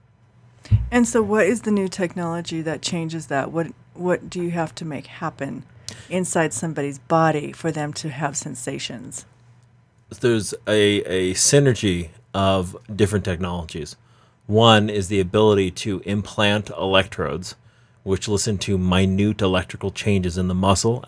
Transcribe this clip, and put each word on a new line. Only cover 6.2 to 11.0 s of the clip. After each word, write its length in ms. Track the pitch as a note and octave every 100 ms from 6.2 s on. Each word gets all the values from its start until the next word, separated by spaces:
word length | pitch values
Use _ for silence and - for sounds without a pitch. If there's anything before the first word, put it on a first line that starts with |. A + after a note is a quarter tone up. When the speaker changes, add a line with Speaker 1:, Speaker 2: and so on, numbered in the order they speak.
| F3+ F3 D#3+
Speaker 1:
somebody's 480 | - E3 D3 C#3+ C#3
body 500 | - E3 D#3+ D3+ C#3
for 220 | - E3
them 200 | D3+ D3
to 160 | D3 D#3+
have 260 | C3 C#3+ C#3
sensations? 880 | D3+ B2+ - C#3 - A#2+ G#2 - - _ _ _ _ _ _ _ _ -
Speaker 2:
There's 320 | B2 A2 F2+ - -
a, 340 | G#2+ G#2 G2+